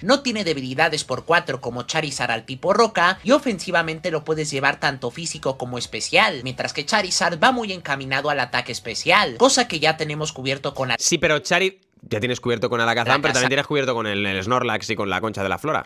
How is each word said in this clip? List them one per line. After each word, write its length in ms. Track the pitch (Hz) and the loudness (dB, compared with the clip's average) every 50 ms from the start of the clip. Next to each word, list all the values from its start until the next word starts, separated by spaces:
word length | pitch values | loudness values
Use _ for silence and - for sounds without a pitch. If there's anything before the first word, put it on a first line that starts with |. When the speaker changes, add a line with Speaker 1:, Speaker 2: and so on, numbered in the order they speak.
Speaker 1:
no 180 | 156 208 269 277 | 2 4 4 4
tiene 220 | - 247 220 214 196 | 2 0 -4 -2 -2
debilidades 600 | 165 151 139 131 127 131 147 160 165 156 147 - | -2 -2 -2 -4 -2 0 2 2 2 2 -2 -2
por 180 | - 127 127 - | -4 -4 -4 0
cuatro 380 | - 165 175 170 - 131 131 | 2 2 2 2 0 -4 -6
como 220 | 131 123 113 127 120 | -6 -6 -6 -6 -6
Charizard 480 | - - 160 147 135 131 - 123 117 | -4 -4 -4 -4 -4 -4 -4 -2 -2
al 120 | 117 113 - | -2 -4 -6
tipo 280 | - 131 131 - 175 202 | -8 -10 -2 0 2 4
roca, 440 | 214 233 214 - 180 170 190 220 - - | 4 4 4 4 4 2 2 2 0 2
y 80 | 196 | 4
ofensivamente 800 | 269 - - 269 208 170 - 185 170 170 165 160 160 160 - 180 | 4 4 4 0 -4 -4 -4 0 0 0 0 0 -4 -6 -4 -2
lo 140 | 160 151 156 | -2 -2 -2
puedes 260 | - 160 156 151 151 | -2 -2 -2 -2 -2
llevar 300 | 143 135 135 139 139 - | -2 0 0 0 0 0
tanto 300 | 165 147 139 131 135 120 | -2 -2 -2 -2 -6 -6
físico 460 | - 165 165 160 - - - 143 135 | -6 -6 -8 -8 -8 -4 -4 -4 -2
como 200 | - 127 123 123 | -2 -4 -6 -6
especial, 640 | 120 113 - - 110 - - 151 175 214 214 165 127 120 | -6 -6 -6 -6 -6 -2 2 2 4 4 2 0 -4 -6
mientras 300 | 131 127 - - 123 - | -6 -6 -6 -6 -6 -6
que 120 | - 143 | -6 -4
Charizard 560 | - 220 214 196 180 - - 185 175 170 151 | 0 0 0 0 0 -2 0 0 0 2 2
va 120 | 214 254 254 | 4 4 4
muy 180 | 247 226 208 | 2 -2 -4
encaminado 580 | 190 175 151 139 139 139 135 131 135 139 139 151 | -6 -8 -6 -6 -6 -6 -4 -2 -2 -2 0 0
al 120 | 147 139 | 0 -2
ataque 320 | 123 - - 123 - - 113 | -2 -2 -2 -4 -4 -4 -8
especial, 640 | - - 117 104 - - 156 180 208 202 151 113 | -8 -8 -8 -8 -2 2 4 4 4 4 2 2
cosa 320 | 117 233 269 - 254 240 247 | 4 4 6 6 4 2 0
que 100 | 175 156 | 0 2
ya 160 | 147 156 156 | 2 2 2
tenemos 380 | 160 156 151 147 151 151 147 - | 2 -2 -6 -4 -4 -6 -6 -6
cubierto 400 | 131 127 131 135 135 - 143 - | -4 -4 -4 -2 -2 -4 -6 -4
con 180 | - 131 127 | -4 -2 -2
Ar- 60 | 117 - | -2 0
Speaker 2:
Sí, 180 | - - 175 | 2 0 2
pero 220 | 151 170 160 151 147 | 2 2 2 2 0
Chari-, 400 | - - 180 175 190 190 - _ _ _ _ _ - | 2 2 2 2 2 0 -2 _ _ _ _ _ -8
ya 120 | - 113 107 | -6 -2 -2
tienes 200 | 113 123 123 117 | 0 -2 -2 -2
cubierto 300 | - 123 120 110 123 120 | 0 0 0 0 0 0
con 100 | 123 117 | 0 2
Alakazam, 260 | 117 117 117 120 117 | 2 2 2 2 2
pero 80 | 123 131 | 2 2
también 180 | 143 143 147 | 2 2 2
Speaker 1:
Alakazam. 180 | 123 127 127 127 | 2 2 2 4
Speaker 2:
tienes 160 | 135 143 139 | 2 2 0
cubierto 280 | - 151 143 135 131 123 | 2 0 0 2 0 0
con 100 | 117 110 | 0 0
el, 180 | 107 101 101 104 | -2 0 0 0
el 160 | 98 95 95 95 | 0 -2 -2 0
Snorlax 480 | 107 127 127 120 117 107 104 98 107 | 0 0 2 2 0 -2 -2 -2 -4
y 40 | 110 | -4
con 140 | 92 104 98 | -2 -2 -2
la 120 | 92 92 | 0 0
concha 200 | 107 110 - 98 | -2 -2 -2 -2
de 80 | 98 92 | -2 -2
la 80 | 90 | -2
flora. 240 | - - 151 151 98 - | -2 -2 -2 -2 -2 -2